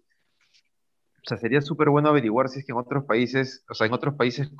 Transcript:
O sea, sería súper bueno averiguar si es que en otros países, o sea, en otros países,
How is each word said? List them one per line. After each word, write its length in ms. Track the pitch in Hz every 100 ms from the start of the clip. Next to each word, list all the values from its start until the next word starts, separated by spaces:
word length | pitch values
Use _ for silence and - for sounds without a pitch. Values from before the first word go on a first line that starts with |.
| _ _ _ _ _ _ _ _ _ _ _ _
O 40 | -
sea, 100 | 110
sería 240 | 113 143
súper 280 | 147 151 151
bueno 200 | 147 151
averiguar 400 | 147 110 117 131
si 100 | 135
es 60 | 135
que 40 |
en 60 | 120
otros 280 | 123 143 139
países, 600 | 113 123 135 131 - -
o 60 |
sea, 140 | 120 110
en 60 |
otros 200 | 123 143
países, 380 | 143 123 120 139